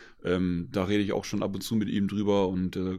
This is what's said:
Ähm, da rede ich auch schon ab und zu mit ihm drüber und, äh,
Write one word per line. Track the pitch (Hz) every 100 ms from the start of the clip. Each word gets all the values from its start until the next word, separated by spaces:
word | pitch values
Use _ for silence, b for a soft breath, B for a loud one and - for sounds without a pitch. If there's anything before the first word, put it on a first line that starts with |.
| B B
Ähm, | - 90 90 87 85
da | 101
rede | 92 104
ich | 101
auch | 104
schon | - 104
ab | 101
und | 98
zu | -
mit | 113 104
ihm | 104 98
drüber | 101 104 101 92
und, | 92 92 95
äh, | 92